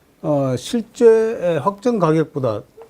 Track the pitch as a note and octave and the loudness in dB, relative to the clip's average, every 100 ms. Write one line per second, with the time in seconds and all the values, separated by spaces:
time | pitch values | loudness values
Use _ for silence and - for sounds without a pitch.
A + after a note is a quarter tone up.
0 | _ _ E3 C#3+ C3+ B2 - A#3+ G#3+ - | _ _ -4 -2 -2 -4 -4 -6 -6 2
1 | A#3 A3+ A3 A3+ F3 D#3+ D3 G3 B3 A#3 | 4 6 2 -2 -2 -2 -2 -2 -2 0
2 | E3 D#3+ D3+ - B2+ G#2+ - - - | 2 2 0 -4 -4 -4 -8 -20 -20